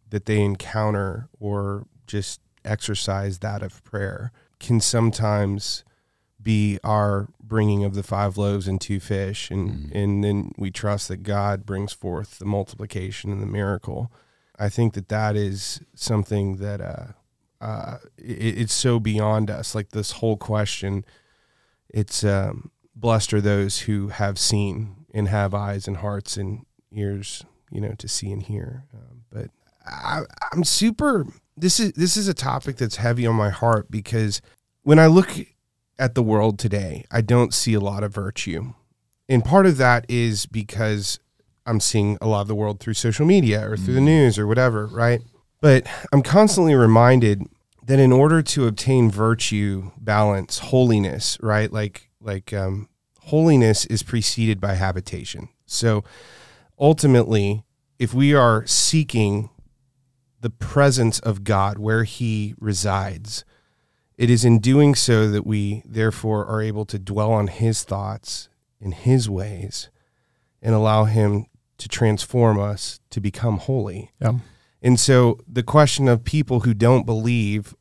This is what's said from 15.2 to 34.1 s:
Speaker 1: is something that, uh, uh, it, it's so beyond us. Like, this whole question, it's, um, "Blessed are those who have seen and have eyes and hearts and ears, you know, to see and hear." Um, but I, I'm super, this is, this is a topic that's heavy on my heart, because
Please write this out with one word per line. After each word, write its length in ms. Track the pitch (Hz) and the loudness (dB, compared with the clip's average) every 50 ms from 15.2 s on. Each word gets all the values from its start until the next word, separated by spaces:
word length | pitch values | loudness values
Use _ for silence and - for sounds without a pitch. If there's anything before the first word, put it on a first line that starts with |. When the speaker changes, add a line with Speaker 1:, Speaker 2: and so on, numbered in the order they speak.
| 110 107 104 | -2 -2 -2
Speaker 1:
is 460 | 104 104 98 98 98 - - - - - _ _ | -2 -4 -4 -6 -8 -10 -12 -12 -14 -16 _ _
something 600 | - - - 113 104 95 - 107 101 98 98 95 | -10 -6 -2 -2 -2 -2 -2 -2 -4 -2 -4 -6
that, 220 | 95 98 104 101 101 | -8 -8 -10 -10 -10
uh, 240 | - - - - - - - _ _ _ _ _ _ _ _ _ | -10 -12 -12 -14 -14 -16 -20 _ _ _ _ _ _ _ _ _
uh, 380 | 110 110 107 - - - - - - _ _ | -12 -10 -10 -10 -12 -14 -16 -18 -20 _ _
it, 420 | - - 123 101 - 110 113 92 113 | -18 -14 -12 -8 -4 -4 -4 -2 -4
it's 140 | 117 107 - | -4 -4 -2
so 260 | - - 127 120 117 | -2 0 0 0 0
beyond 500 | 107 110 107 107 107 107 107 107 107 104 | 0 -2 -2 0 0 0 0 0 -2 -4
us. 240 | 101 - - - - | -6 -8 -10 -8 -8
Like, 140 | 107 101 - | -8 -8 -8
this 220 | - 107 101 - - | -8 -8 -8 -8 -6
whole 240 | - 113 113 107 | -4 -2 -2 -2
question, 640 | 98 - - 107 107 104 - - - 95 98 98 98 - _ _ _ _ _ _ _ _ _ _ _ _ _ _ _ _ _ | -4 -4 -4 -4 -2 -2 -4 -6 -6 -6 -6 -6 -6 -8 _ _ _ _ _ _ _ _ _ _ _ _ _ _ _ _ _
it's, 340 | - 110 101 - - - 107 | -6 -4 -4 -4 -4 -2 0
um, 460 | 101 98 98 98 98 - - - - _ _ _ _ _ | 0 0 0 -2 -4 -6 -10 -14 -20 _ _ _ _ _
"Blessed 380 | 113 113 117 113 107 - - 107 | -4 0 0 0 0 0 0 0
are 80 | 104 | 0
those 380 | 101 104 101 101 98 98 - - | 0 0 0 0 0 -2 -4 -6
who 280 | - 107 104 101 98 101 | -4 -4 -4 -4 -4 -6
have 280 | - - 101 101 98 | -6 -4 -4 -4 -2
seen 680 | - - - 107 104 101 98 87 - 110 101 95 - _ _ - | -2 -2 -2 0 -2 -2 -4 -6 -8 -10 -12 -14 -18 _ _ -6
and 140 | 107 101 95 | -4 -2 -2
have 240 | 107 104 101 95 98 | -2 -2 -2 -2 -4
eyes 340 | 101 104 101 101 98 - | -6 -6 -6 -8 -8 -8
and 100 | 101 98 | -8 -8
hearts 400 | 82 104 104 104 101 - - - | -8 -6 -8 -8 -8 -8 -10 -8
and 280 | 101 95 98 107 117 - _ _ _ _ _ | -8 -8 -8 -10 -12 -14 _ _ _ _ _
ears, 520 | 101 107 101 101 101 98 101 - - - - _ _ _ _ _ | -10 -6 -6 -6 -6 -8 -10 -12 -14 -16 -18 _ _ _ _ _
you 100 | - - | -10 -8
know, 120 | 104 104 104 | -8 -8 -10
to 100 | - - | -10 -10
see 240 | 110 - - 104 98 | -10 -8 -8 -8 -8
and 120 | 101 104 98 | -8 -8 -8
hear." 420 | - 107 - - 123 123 131 139 _ 113 | -8 -8 -8 -8 -10 -14 -16 -18 _ -20
Um, 300 | 110 123 120 123 120 117 _ | -20 -20 -20 -20 -20 _ _
but 180 | 104 107 117 120 _ _ _ _ _ _ _ | -14 -14 -14 -14 _ _ _ _ _ _ _
I, 340 | - - 69 - - - 156 - - _ - - - 156 | -18 -14 -12 -8 -8 -8 -8 -8 -10 _ -12 -12 -6 -4
I'm 100 | 175 160 | -2 -2
super, 600 | - - - 208 233 226 - 302 285 247 180 135 - - _ _ _ _ | 0 0 2 2 0 2 0 0 0 0 0 -2 -4 -10 _ _ _ _
this 220 | 147 175 185 - 240 | -2 0 0 2 2
is, 140 | 220 190 - | 0 -2 0
this 220 | 156 180 175 170 | 0 0 0 0
is 100 | 214 196 | 0 -2
a 60 | 196 160 | -2 -4
topic 420 | - 131 131 127 131 - 139 123 | -2 -4 -4 -4 -4 -6 -8 -6
that's 200 | - 123 107 - | -4 -4 -4 -4
heavy 280 | - 113 117 120 123 117 | -2 -2 -2 0 0 0
on 100 | 113 113 | 0 2
my 140 | 107 104 101 | 2 0 0
heart, 400 | 90 - 117 117 113 107 - - | 0 0 2 2 2 2 0 -4
because 520 | 101 107 - - | -8 -10 -6 -4